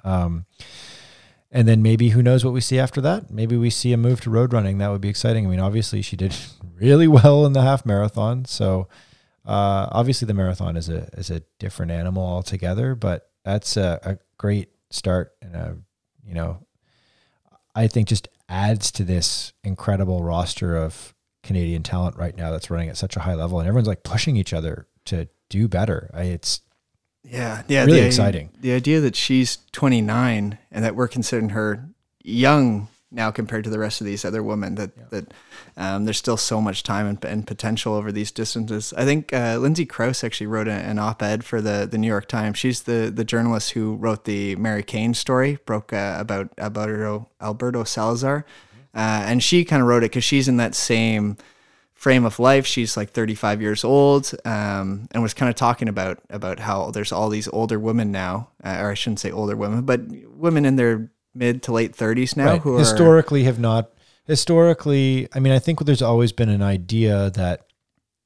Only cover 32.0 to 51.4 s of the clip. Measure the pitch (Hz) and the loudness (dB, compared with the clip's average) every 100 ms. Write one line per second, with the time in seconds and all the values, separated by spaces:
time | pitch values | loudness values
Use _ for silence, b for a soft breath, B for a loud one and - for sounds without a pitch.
32 | _ _ - 117 131 147 127 104 104 _ | _ _ -6 2 4 6 4 0 -6 _
33 | _ 117 110 110 107 113 107 107 107 - | _ -6 -4 -4 -6 -6 -4 -4 -4 -6
34 | 101 101 95 107 104 107 98 98 101 - | -6 -6 -6 -6 -4 -4 -6 -8 -10 -12
35 | - 104 - B B B B - 95 98 | -12 -12 -12 B B B B -10 -6 -4
36 | 107 104 - 110 - 110 107 95 - 101 | -4 -4 -2 -2 -2 -2 -2 -4 -4 -4
37 | 104 104 - 107 107 104 113 110 117 107 | -4 -6 -6 -8 -8 -8 -6 -4 -2 -4
38 | 104 104 104 - 110 117 107 107 107 - | -4 -6 -6 -6 -6 -6 -6 -6 -8 -2
39 | 131 151 147 127 120 117 135 160 147 - | 0 0 -2 -4 -2 0 0 0 -4 -4
40 | 120 127 117 - 104 110 110 101 101 104 | -4 -2 -6 -6 -4 -4 -4 -4 -4 -4
41 | 107 107 104 110 - 117 107 101 101 110 | -4 -2 -2 -4 -4 -4 -2 -2 -2 -2
42 | 110 104 - 113 107 104 127 120 - 117 | -2 -2 -4 -4 -4 -2 -4 -4 -2 -2
43 | 110 110 113 117 117 113 - 117 110 107 | -2 -4 -2 0 0 0 -2 -4 -4 -2
44 | 113 107 - 101 101 95 110 104 - 110 | -4 -4 -4 -4 -4 -4 -4 -4 -4 -4
45 | 113 117 - 127 135 143 - 107 - 104 | -2 -2 0 0 0 -2 -4 -6 -4 -6
46 | 98 82 110 98 98 - 107 104 107 107 | -4 -6 -6 -6 -6 -8 -8 -6 -6 -4
47 | 107 104 117 _ 107 107 123 120 113 113 | -4 -6 -10 _ -10 -6 -4 -4 -4 -2
48 | 110 120 135 143 151 - _ 110 _ 110 | -2 0 -2 -2 -6 -18 _ -20 _ -4
49 | 110 107 101 120 - 175 170 147 120 120 | -2 0 0 0 4 2 4 2 4 4
50 | 113 127 - 139 131 123 117 - - 113 | 2 0 0 2 2 2 0 -2 0 2
51 | 113 107 104 101 | 2 0 -2 -4